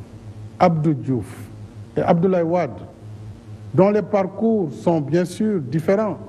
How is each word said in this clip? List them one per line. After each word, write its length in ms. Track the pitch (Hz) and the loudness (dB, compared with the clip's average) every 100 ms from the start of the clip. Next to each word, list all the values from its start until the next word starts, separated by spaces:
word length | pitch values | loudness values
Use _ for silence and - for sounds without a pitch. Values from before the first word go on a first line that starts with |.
| - - - - - - | -16 -18 -18 -16 -14 2
Abdou 380 | 185 160 160 | 4 4 2
Diouf 540 | 135 113 123 92 - - - - - - - | 0 0 -2 -2 -12 -16 -16 -18 -16 -8 -2
et 40 | |
Abdoulaye 440 | - 170 190 185 | 2 4 4 2
Wade, 260 | 165 175 147 - - - - - - - - - - | 2 0 0 -6 -16 -18 -18 -16 -16 -18 -18 -18 -4
dont 160 | 139 196 | 4 6
les 100 | 208 | 4
parcours 720 | 196 202 185 - 226 220 156 | 0 0 0 0 0 2 0
sont 300 | - 180 165 | -2 0 0
bien 240 | 135 170 180 | 2 0 0
sûr 340 | - 214 196 | 0 0 0
différents, 560 | 123 156 156 202 220 147 | -2 -2 2 2 2 -4